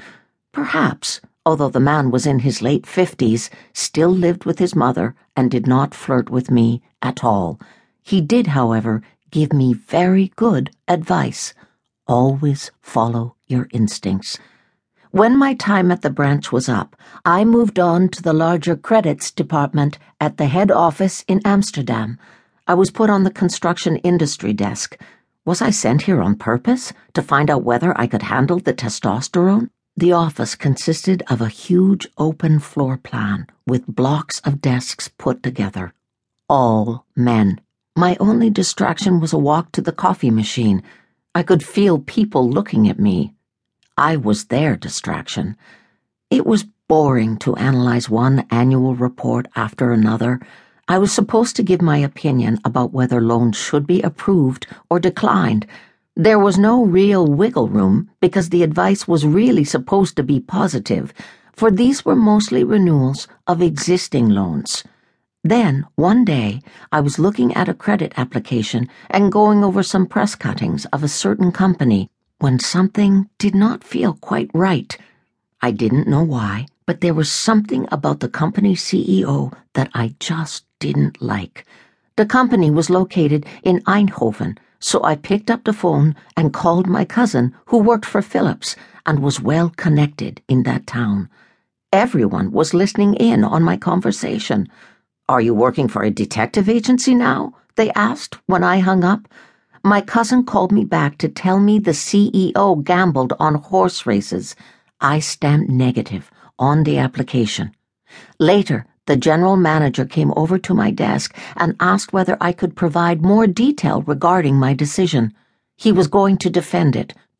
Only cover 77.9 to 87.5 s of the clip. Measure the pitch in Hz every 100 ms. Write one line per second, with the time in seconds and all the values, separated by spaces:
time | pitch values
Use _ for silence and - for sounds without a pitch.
77.9 | 147 143 147 - - 160 202 202 175 -
78.9 | 190 - 190 165 139 135 - _ - 131
79.9 | - 113 - - 160 156 - - _ 143
80.9 | 147 143 - 120 104 92 - - - _
81.9 | _ _ - 214 254 247 233 156 151 165
82.9 | 180 185 185 151 147 - - - 180 -
83.9 | 202 202 - 113 104 113 104 _ _ -
84.9 | - - 151 - 208 214 226 - 214 175
85.9 | 147 151 151 _ - 156 - 170 170 180
86.9 | 180 190 - 233 131 123